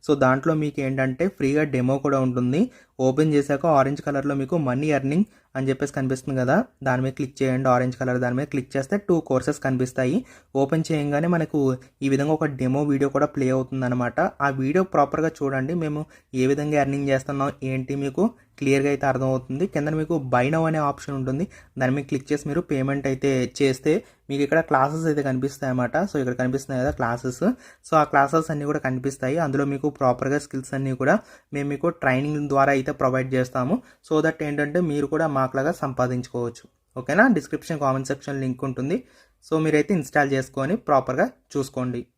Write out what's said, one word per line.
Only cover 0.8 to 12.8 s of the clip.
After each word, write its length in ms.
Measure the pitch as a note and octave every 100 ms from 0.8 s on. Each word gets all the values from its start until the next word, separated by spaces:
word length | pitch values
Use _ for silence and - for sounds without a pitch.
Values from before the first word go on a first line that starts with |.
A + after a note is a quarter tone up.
ఏంటంటే 460 | C3+ C3+ C3 B2+ F3+
ఫ్రీగా 360 | - C#3 C#3+ D3+
డెమో 300 | C3 B2 C3+
కూడా 200 | C#3+ C#3
ఉంటుంది. 400 | C3 B2 B2 C#3 B3 - _ _
ఓపెన్ 340 | C3 C3 D#3
చేశాక 320 | D3 C#3 C#3+ E3+
ఆరెంజ్ 300 | D3 C3+ C#3+
కలర్‌లో 320 | - C#3+ C#3 C#3
మీకు 200 | C3+ F3
మనీ 280 | C#3 B2+ D3+
ఎర్నింగ్ 380 | C#3+ C3+ D3+ G#3+ _ _ C3+
అని 120 | C3+
చెప్పేసి 260 | C3+ C#3+
కనిపిస్తుంది 420 | - C3 C3 - C3
కదా, 180 | B2+ D#3+ B3 _
దాని 180 | C3+ B2+
మీద 100 | C3
క్లిక్ 240 | C#3 C#3 -
చేయండి. 300 | C3 B2+ C3
ఆరెంజ్ 260 | B2 B2+ B2+
కలర్ 220 | B2+ B2
దాని 160 | B2 B2
మీద 100 | D3
క్లిక్ 220 | C#3+ B2+
చేస్తే 240 | C#3 C3+ G3+
టూ 160 | - E3+
కోర్సెస్ 360 | - C3 B2+ C#3+
కనిపిస్తాయి. 580 | C#3 C3 B2+ - B2+ F3 B3+ - _ C3+
ఓపెన్ 280 | C#3 D#3+ D#3+
చేయంగానే 420 | D#3 D3 C#3+ E3
మనకు 320 | F3 D#3 D3+ C3+ B2+ - _
ఈ 140 | C#3
విధంగా 240 | C3+ C#3+
ఒక 140 | D#3 D#3
డెమో 300 | C3 B2+ C3+